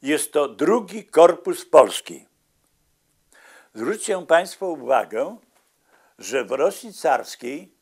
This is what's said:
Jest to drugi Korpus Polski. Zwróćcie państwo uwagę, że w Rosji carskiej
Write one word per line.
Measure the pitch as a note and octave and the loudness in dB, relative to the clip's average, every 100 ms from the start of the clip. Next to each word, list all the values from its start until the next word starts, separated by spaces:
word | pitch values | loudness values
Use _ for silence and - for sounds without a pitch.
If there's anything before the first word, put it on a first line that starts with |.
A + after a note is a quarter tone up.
Jest | - D3 - | -2 -4 -2
to | D3 C#3+ | -2 -4
drugi | G#2+ D#3 A#3 G3 G#3 - | -2 0 0 -2 -14 -4
Korpus | - F3 B3+ - F3 - | 6 6 6 -4 -8 4
Polski. | D#3 A2+ - - E2 _ _ _ _ _ _ _ _ _ _ _ _ - - _ | 6 6 2 -12 -18 _ _ _ _ _ _ _ _ _ _ _ _ -20 -20 _
Zwróćcie | A2 A#2+ G#3+ - F#3+ E3+ | -10 -6 -6 -4 -6 2
państwo | E3 F#3 - F#3+ | 2 2 -8 -8
uwagę, | D#3+ A#2+ C3 G#2 G#2+ D3+ A3+ _ _ _ _ _ _ _ _ | -8 0 0 0 -6 -6 -8 _ _ _ _ _ _ _ _
że | A#2+ C3 G#2+ | -6 -6 -4
w | |
Rosji | C3 E3 G3 A#3+ | -2 -2 -4 -18
carskiej | G3 D#3+ B2+ A#2 - B2 C#3+ F#3+ _ | -8 -2 -2 -4 -14 -12 -14 -16 _